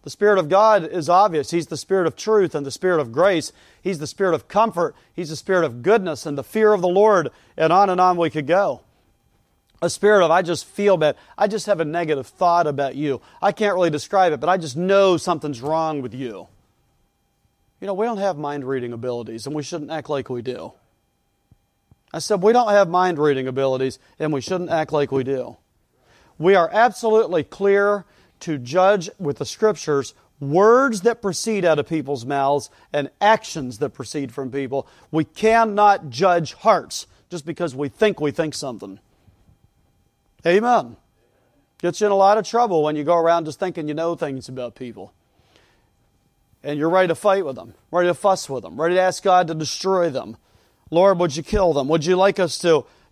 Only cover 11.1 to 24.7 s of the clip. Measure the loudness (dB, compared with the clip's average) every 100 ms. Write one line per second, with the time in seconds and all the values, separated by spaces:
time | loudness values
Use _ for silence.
11.1 | -2 _ -4 -2 -2 -4 -2 -2 -4 -2
12.1 | -4 -6 _ 0 2 0 -2 -6 -4 -6
13.1 | -6 _ _ -2 0 -2 0 0 -2 -2
14.1 | 2 2 2 0 -2 -2 -6 0 4 4
15.1 | 2 -2 -4 -4 -8 -4 -2 -2 -4 -8
16.1 | -10 -12 -12 -18 _ _ _ _ _ _
17.1 | _ _ _ _ _ _ _ -8 -4 -4
18.1 | -2 -4 -4 -6 -8 -4 -4 -6 -8 -6
19.1 | -6 -8 -12 -8 -8 -8 -10 -8 -10 -6
20.1 | -6 -6 -8 -8 -10 -14 _ _ _ _
21.1 | _ _ _ _ _ _ _ _ _ _
22.1 | -12 -4 2 4 4 4 4 4 2 0
23.1 | 2 0 2 -2 -2 0 0 -4 -6 _
24.1 | _ -4 -4 -4 -6 -2